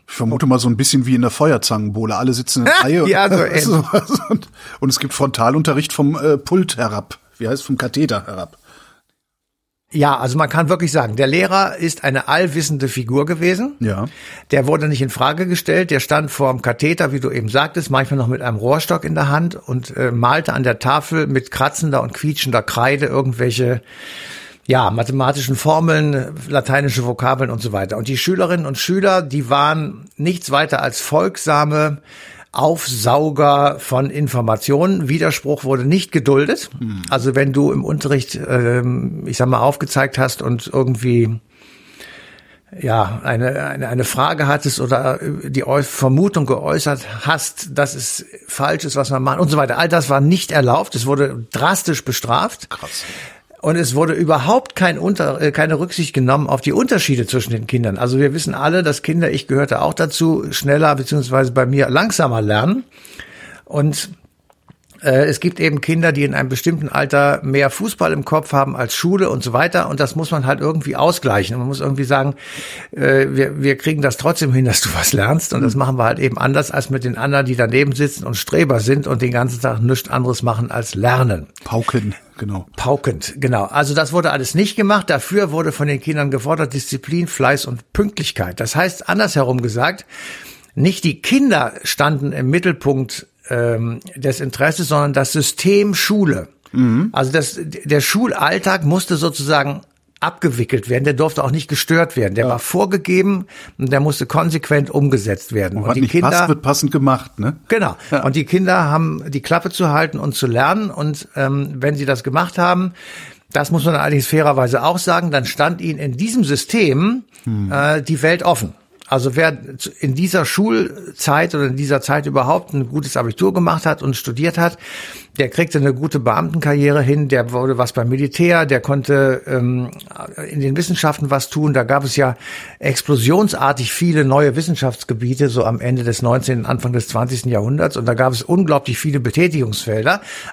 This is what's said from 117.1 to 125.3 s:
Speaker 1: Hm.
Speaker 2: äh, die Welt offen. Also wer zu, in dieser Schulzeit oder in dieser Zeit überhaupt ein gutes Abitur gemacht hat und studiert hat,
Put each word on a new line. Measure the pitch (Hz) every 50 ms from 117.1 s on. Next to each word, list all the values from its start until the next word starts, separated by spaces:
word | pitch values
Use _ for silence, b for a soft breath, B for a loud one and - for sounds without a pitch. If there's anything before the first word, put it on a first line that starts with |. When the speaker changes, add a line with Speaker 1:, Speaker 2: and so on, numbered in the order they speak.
| 240 262 220 _ B B B
Speaker 1:
Hm. | 120 110 104 101 95
Speaker 2:
äh, | 143 139 143 147 151 156 135
die | - 160 127 147
Welt | 156 175 175 -
offen. | 180 170 - 110 85 - _ _ _ _ - - -
Also | 139 131 123 135 123
wer | 151 160 160 147 123 127 135 131 -
zu, | - - - -
in | - 139 127
dieser | 143 180 180 185 185 151
Schulzeit | - - - 208 226 226 226 190 - - - - - - - - 156 143 151 170 170 165
oder | 147 139
in | 131 131
dieser | 135 143 135 139 135
Zeit | - - 139 151 143
überhaupt | 143 139 135 123 131 160 185 185 - 151
ein | 139 127 117
gutes | 135 156 143 131 -
Abitur | 131 120 117 113 - 180 196 185
gemacht | 180 175 165 165 160 -
hat | 160 151 - 147
und | 135 127
studiert | - - 123 113 123 151 170 - 170
hat, | 170 170 - - B B B B B B B B B B